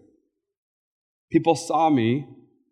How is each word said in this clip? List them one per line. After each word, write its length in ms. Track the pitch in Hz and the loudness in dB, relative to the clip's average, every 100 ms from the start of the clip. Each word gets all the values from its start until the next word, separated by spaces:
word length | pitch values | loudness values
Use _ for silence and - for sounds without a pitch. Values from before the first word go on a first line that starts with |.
| _ _ _ _ _ _ _ _ _ _ _ _ - | _ _ _ _ _ _ _ _ _ _ _ _ -2
People 240 | 160 165 156 | 0 0 -2
saw 320 | - 156 160 | -2 0 2
me 400 | 139 113 135 143 - _ _ _ | 2 0 -2 -6 -20 _ _ _